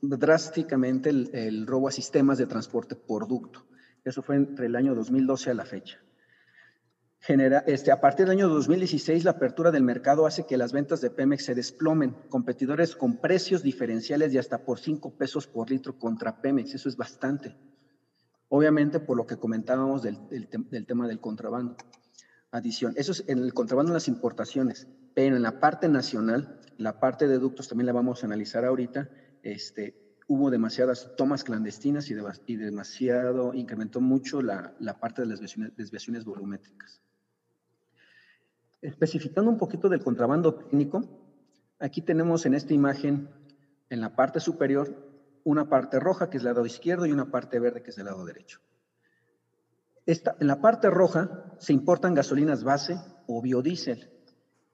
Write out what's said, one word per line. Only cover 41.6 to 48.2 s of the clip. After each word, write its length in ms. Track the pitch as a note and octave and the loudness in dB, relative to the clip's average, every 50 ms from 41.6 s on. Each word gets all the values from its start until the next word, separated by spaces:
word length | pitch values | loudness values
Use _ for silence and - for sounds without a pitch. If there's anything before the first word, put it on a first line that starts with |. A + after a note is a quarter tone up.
| _ _ _ - | _ _ _ -10
aquí 200 | D3+ C3+ - - | -10 -8 -6 -4
tenemos 460 | E3 - D#3+ D#3+ E3 E3+ E3 E3 - | -2 0 2 2 2 2 2 2 2
en 80 | C3+ C3+ | 2 0
esta 180 | C#3+ - - D#3 | 0 0 2 2
imagen, 560 | C#3+ C#3 C#3 C3+ - - C#3+ C#3+ C#3+ - - - - - - _ _ _ _ _ _ _ - | 4 4 4 2 0 -2 -2 -2 -2 -4 -8 -14 -20 -20 -20 _ _ _ _ _ _ _ -10
en 100 | B2+ A#2 | -8 -6
la 140 | A2 G#2+ - | -6 -2 0
parte 240 | - C3 C#3 - E3 | 2 2 2 0 -2
superior, 640 | - E3+ D#3+ - C#3+ C3+ C#3 C#3 C#3+ - - - - - - - _ _ _ _ - | -2 -2 0 0 2 2 2 2 0 -2 -6 -12 -18 -20 -20 -20 _ _ _ _ -2
una 260 | D#3 D3 D3+ D3 D3 | 0 2 2 2 2
parte 300 | C#3 C3 B2 - C3+ C3 | 2 2 2 0 0 0
roja, 320 | C#3+ F#3 F#3 - F3+ - | 2 0 0 0 -2 -4
que 80 | - C3 | -4 -2
es 40 | A#2+ | -2
el 100 | B2 A#2+ | 0 0
lado 100 | B2 A#2 | 0 0
izquierdo, 420 | A#2 - - - E3+ F3+ F3 F3 | -2 -4 -6 -4 -2 -2 0 0
y 60 | D#3 D3 | 0 0
una 180 | C#3 C3 - | 0 -2 -2
parte 280 | - B2 A#2+ - - A#2+ | -4 -6 -4 -4 -2 0
verde, 240 | A#2+ A#2+ A#2 A#2+ - | 0 0 -2 -4 -8
que 80 | A#2+ | -14
es 80 | G#2+ G2+ | -14 -12
el 80 | G2 | -10
lado 180 | G2+ F#2+ F2+ | -10 -10 -10